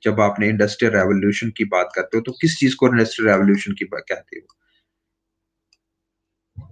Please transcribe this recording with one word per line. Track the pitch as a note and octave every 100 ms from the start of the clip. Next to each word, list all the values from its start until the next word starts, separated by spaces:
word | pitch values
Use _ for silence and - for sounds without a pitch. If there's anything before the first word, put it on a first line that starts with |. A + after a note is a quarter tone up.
जब | A2 G#2
आपने | G2+ G2+ G#2+
industrial | G#2+ G#2 - A2+
revolution | G#2 F#2 G2 G2+ G2+ A#2
की | A2 G2+
बात | F#2 F2+ -
करते | - A2+
हो, |
तो | A#2
किस | - D#3+ D#3+
चीज | C3
को | C3 B2+
industrial | A#2+ A2 - A2
revolution | G2 G2+ G2+ G2+
की | G2 G2
बात | - -
कहते | F#2 - F2+
हो? | - _ _ _ _ _ _ _ _ _ _ _ _ _ _ _ _ _ _ _ _ - -